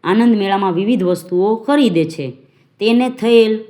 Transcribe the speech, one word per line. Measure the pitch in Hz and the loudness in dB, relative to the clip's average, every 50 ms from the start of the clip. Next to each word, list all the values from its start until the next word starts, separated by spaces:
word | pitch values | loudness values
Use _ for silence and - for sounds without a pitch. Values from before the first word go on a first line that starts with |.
| - | -2
આનંદ | 160 190 220 233 240 226 208 | 0 0 2 4 2 2 2
મેળામાં | 196 196 196 196 196 190 175 | 0 -2 -2 0 0 -2 -2
વિવિધ | 165 196 214 254 214 185 | -2 -2 0 0 0 0
વસ્તુઓ | 175 180 175 - - 180 180 190 208 220 | -2 -2 -4 -4 -4 -2 0 0 0 -2
ખરીદે | 220 220 - 285 294 285 226 175 165 160 | -2 -2 -2 0 2 2 2 2 0 -2
છે. | 156 - - 143 131 120 - - _ _ _ _ _ _ _ | -2 -6 -10 -10 -10 -12 -14 -20 _ _ _ _ _ _ _
તેને | 196 220 233 240 254 254 | -2 0 2 2 0 0
થયેલ | 247 - 214 233 233 233 226 220 220 220 220 - | -4 -4 -2 2 4 4 4 4 0 -4 -6 -12